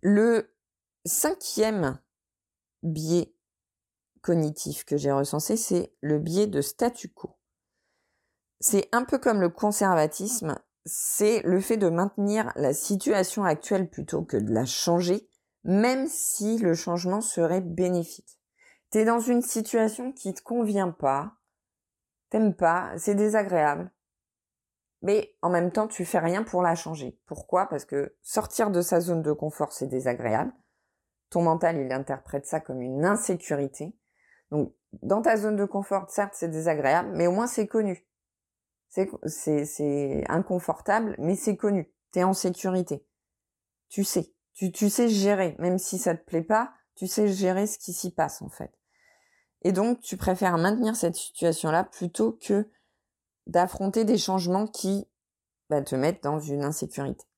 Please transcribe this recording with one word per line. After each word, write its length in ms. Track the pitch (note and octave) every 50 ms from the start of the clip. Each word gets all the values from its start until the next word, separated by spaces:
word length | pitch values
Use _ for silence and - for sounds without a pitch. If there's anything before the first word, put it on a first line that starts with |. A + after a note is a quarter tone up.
Le 500 | - F#3+ G#3 G3+ A3 A#3 A#3 A3+ A3+ _ _ _ _ _ _ _ _ _ _ _ _
cinquième 920 | F3 - - - D4+ F#4+ F#4 - - - - G#3+ A3 G#3+ G3+ E3 C3+ C3+ C#3 _ _ _ _ _ _ _ _ _ _ _ _ _ _ _ _
biais 520 | - E3+ D#3+ D#3 D#3 D#3 E3+ F3 E3 - _ _ _ _ _ _ _ _ _ _ _ _ _ _ _ _ _ _
cognitif 640 | - - E3+ E3+ D#3 D3+ D3+ - - D#3 D3+ - -
que 140 | - C#3+ D3
j'ai 140 | C#3+ C#3
recensé, 440 | C#3 C#3 C#3+ C#3+ - D3+ D#3+ - G#3 A#3
c'est 360 | - - G3 F3 - - _ _
le 180 | - D3 D3+ D3+
biais 280 | D#3+ E3 E3 F#3+ G#3 G#3+
de 140 | F#3+ C#3+
statu 480 | C#3+ - - - B3 A#3+ A#3+ - - F3+
quo. 280 | _ - - - _ _ _ _ _ _ _ _ _ _ _ _ _ _ _ _ _ _ _ _ _ _ _ _ _ _
C'est 300 | - - - G3+ - -
un 120 | - A#3 B3+
peu 140 | - - C4+
comme 240 | - B3+ A3+ G3+
le 80 | F#3 E3+
conservatisme, 1080 | E3 - - G#3 G#3 - G#3 F#3+ F#3 E3 D3+ D#3 D#3 - F#3 G#3+ B3+ A#3 - D#3 C3+ - _ _ _ _ _
c'est 560 | - - - - - - - G#3 G#3 A#3 G#3+ -
le 160 | - E3+ F#3
fait 180 | F#3+ - A3+ A3
de 120 | G3+ F3
maintenir 600 | E3 E3+ F#3 G3+ - - G3+ G3+ G#3 A3 A3 B2 -
la 180 | - C#3+ C3 C#3+
situation 720 | - - - G3+ F#3+ - C#4+ A3 G3+ F#3 F#3 - A3 G3+
actuelle 440 | F3+ D3+ D3 - - G#3 F#3 F#3+ E3
plutôt 340 | - - D3 - - - -
que 140 | - - G2
de 160 | G#2+ G#2+ A2
la 120 | A2 B2+
changer, 640 | B2 - - - F3 E3+ F3 F3+ F3 F3+ G#3+ - _ _ _ _ _ _ _ _
même 440 | E3+ F#3 G3+ A3 B3 B3+ C4+ C4+ D#4+
si 500 | - - - - - - G#3 G#3+ A3+ A3+
le 160 | A3+ F3 E3
changement 460 | E3 - F3+ E3+ F3 F3 F3+ F#3 G#3
serait 400 | A3+ - - - E3 D#3+ F3 F#3
bénéfique. 800 | F#3 E3+ E3 E3 F3+ F3+ F3+ F3 E3+ E3 - - _ - - _ _ _ _ _ _ _ _ _ _ _
T'es 160 | - G#3+ A3
dans 140 | A3 A#3 A#3
une 220 | A3+ B3 A#3+ A#3+
situation 680 | A#3+ - - A3+ A3 - - A#3 A3 A3 G#3+ - B3 B3+
qui 220 | C#4 - - F#3+ F#3
te 100 | - _
convient 480 | - A#3 A#3+ A#3 G#3 G#3 G3+ F#3+ F3+
pas, 420 | E3 _ - C3+ C3+ C#3 D3+ G#3+ - _ _ _ _ _ _ _ _ _ _ _ _ _ _ _ _ _ _ _
t'aimes 260 | - A3 A3 G#3 F3
pas, 360 | - F3+ E3 E3 F3+ F3+ F#2+ - E3+
c'est 180 | - - G3+
désagréable. 760 | G3+ G#3 G#3+ G#3 A3 G3+ G3 F3+ E3 D3+ D3 C#3+ D#3+ F3+ F#3 _ _ _ _ _ _ _ _ _ _ _ _ _ _ _ _ _ _ _ _ _ _ -
Mais 320 | F#3 G3+ G#3+ G#3+ - _ _
en 80 | - F3
même 220 | F3+ E3+ F3 F3+
temps, 160 | F3 G#3+ G#3+ A3
tu 180 | - - F3+
fais 140 | - - F#3
rien 240 | D#3+ E3 F3 G3 A3+
pour 200 | A3+ - F3+ F3+
la 100 | E3+ E3
changer. 460 | E3 - D#3+ D#3+ D3+ C3+ B2+ - _ _ _
Pourquoi ? 400 | D3+ - - - - F3 G3 F#3+
Parce 180 | E3+ C#3+ -
que 300 | _ - C#3+ C#3+ - _ _ _
sortir 480 | - - G#3+ G#3+ - - - A3+ G#3
de 100 | G3 F3
sa 180 | F3 E3+ - E3+
zone 220 | E3+ F3 F3 E3
de 100 | D#3 D3+
confort, 400 | D3+ D3 - D#3 D3+ - D3+ D3
c'est 160 | - - - -
désagréable. 640 | B2+ C3 B2+ B2+ A#2+ A2+ A#2+ A#2 G#2+ A#2 D#3 B3+ - _ _ _ _ _ _ _ _ _ _ _ _ _ _ _
Ton 140 | - F3 E3+
mental, 340 | E3 D#3+ E3+ E3+ E3 E3+ D#3
il 140 | C3+ B2+
interprète 560 | B2+ C3 C#3 - C#3 B2+ _ - - C#3 C#3+ -
ça 120 | - D#3
comme 220 | D#3 - C3 C3
une 240 | B2 B2+ C3 C#3 D#3
insécurité. 920 | F#3 G#3 A3+ G#3+ - F#3 E3 - - D3+ C#3+ C#3+ C#3 - - D3 - - _ _ _ _ _ _ _ _ _ _ _
Donc, 240 | D3 D3+ C#3 - _ _ _ _ - - -
dans 180 | A#2 G3 G#3+
ta 140 | A3 - A3+
zone 220 | G#3+ G3+ G#3+ G#3+ G3+
de 80 | G3+
confort, 440 | G3 - G3 G3 - G3 G3 F#3 F#3+
certes, 240 | - - G3+ G3 -
c'est 140 | - - E3+
désagréable, 640 | D#3 D#3+ D#3+ E3+ D#3 D3 C#3 C3+ D3 E3+ F3+ G#3+ F#3+
mais 140 | D#3+ E3+ F3
au 40 |
moins, 160 | F3+ G3+ A#3 B3
c'est 200 | - - G#3+ G3+
connu. 400 | - A3+ G#3+ G3+ F3+ - _ _ _ _ _ _ _ _ _ _ _ _ _ _ _ _ _ _
C'est, 220 | - - F#3+ F#3+ - - -
c'est, 400 | D#3 D#3+ - - D#3 D3+ D3 D3
c'est 580 | D3+ - - D3+ D3 C#3+ C#3+ C#3+ C3+ C#3 C#3+ - -
inconfortable, 840 | - E3 F#3 - F#3 F3+ F3 - - - - - G3+ A3 A3+ G#3+ - -
mais 160 | C3+ E3 F#3+
c'est 220 | F#3 - A3 G3+ -
connu. 360 | - - G2+ F#2+ D3+ - _ _ _ _
T'es 120 | - - F3+
en 100 | F#3 F#3+
sécurité. 720 | - - F#3 F3+ - - F#3+ F#3 F#3 F3+ - D3 C#3 _ _ _ _ _ _ _ _ _ _ _ _ _ _ _ _ _ _
Tu 160 | - - G3
sais. 280 | - - F#3 D#3+ - _ _ _ _ _
Tu, 180 | - F#3+ F#3
tu 180 | F3 - G#3+ G3+
sais 200 | G3+ - A#3+ A#3
gérer. 460 | A3 G3+ G3 G3+ G#3 F#3+ F#3+ E3+ - -
Même 180 | - F3+ F#3 F#3
si 220 | - - - F#3
ça 160 | - F3+ E3+
te 80 | E3+ _
plaît 180 | - - E3
pas, 320 | E3 E3 G#3+ A3 A#3+ B3+ - _ _ _ _
tu 100 | - F#3+
sais 220 | F#3 - - G#3+ G#3
gérer 400 | F#3+ F#3+ G3 F#3 F#3 F#3 G3+ G#3+
ce 100 | - -
qui 160 | - - F3
s'y 160 | - - F#3
passe, 320 | - - D#3+ D3 - -
en 80 | - -
fait. 240 | - - - - _ _ _ _ _ _ _ _ _ _ _ _ _ _ _ _ _ _
Et 120 | _ F3 F#3+
donc, 260 | F3 G3+ A#3 B3 A#3+
tu 180 | - - - F#3
préfères 400 | - - F#3 F3+ G#3 F3+ F3 E3
maintenir 380 | E3 F#3+ G#3+ A#3 B3 A3 A3+
cette 200 | A3 - E3+ E3
situation-là 680 | - - - _ - F3 E3+ D#3+ E3 - D#3+ D#3 E3+ F#3
plutôt 480 | - - - - F3 - - G#3+ A3+
que 360 | A3 - - - G#3 G3+ G#3+ G#3 _ _ _ _ _ _ _ _ _ _ _ _ _ _ _
d'affronter 580 | - E3+ F3 F3+ F3+ - - G3 G3 F#3+ A3+ A3+
des 140 | G#3 B3 G3+
changements 500 | - - F#3+ F#3+ F3 F3 F3+ F#3+ G#3+ A3
qui, 400 | A3 - - F#3+ G3 G3 - _ _ _ _ _ _ _ _ _ _ _ _ _
bah, 120 | D3+ D3
te 140 | C#3 - C#3
mettent 280 | C3 C3 D#3 F3 - -
dans 160 | C#3+ D3 D#3
une 240 | D3 D#3 C#3+ C#3+ C#3+
insécurité. 600 | C#3+ D#3 - - D3+ - - C#3 C3+ B2+ - - _ _